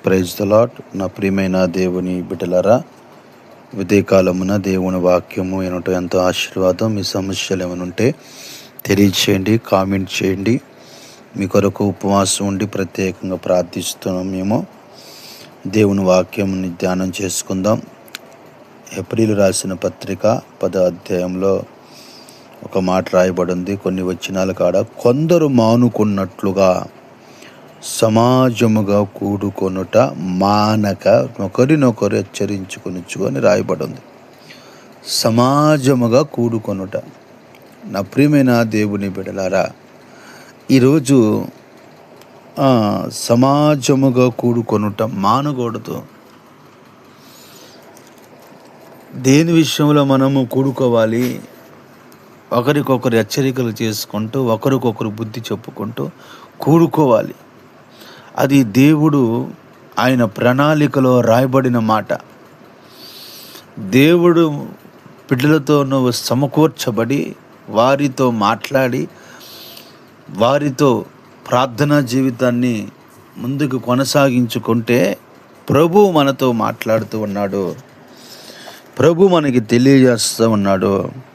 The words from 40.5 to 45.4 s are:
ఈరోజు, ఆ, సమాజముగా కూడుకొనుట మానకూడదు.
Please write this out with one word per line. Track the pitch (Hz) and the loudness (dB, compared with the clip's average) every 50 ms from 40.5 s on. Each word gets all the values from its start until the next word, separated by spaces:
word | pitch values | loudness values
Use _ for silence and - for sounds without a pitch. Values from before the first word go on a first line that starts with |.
| - - - - | -20 -20 -2 2
ఈరోజు, | 135 131 120 131 147 160 131 127 139 131 110 107 107 104 98 95 - - - - - - - - - - - - - - - - - - - - - - | 4 4 6 4 4 2 2 4 4 4 4 4 0 -2 -4 -10 -14 -20 -20 -20 -20 -20 -20 -20 -20 -20 -20 -20 -20 -20 -20 -20 -20 -20 -20 -16 -6 0
ఆ, | 143 135 127 117 107 104 101 95 85 - - | 2 2 4 2 2 0 -2 -2 -6 -8 -10
సమాజముగా | - - - 117 117 131 135 139 143 151 151 151 139 123 - 143 131 135 135 120 127 127 127 | -10 -2 0 2 4 4 4 4 4 4 2 2 2 2 0 2 4 2 2 4 4 2 2
కూడుకొనుట | 120 - - 120 117 120 113 - 113 104 104 104 101 - 113 | 0 0 -2 0 0 0 0 0 -2 -2 -2 -4 -4 -4 -6
మానకూడదు. | 110 107 98 98 101 113 131 | -4 -4 -2 0 2 2 2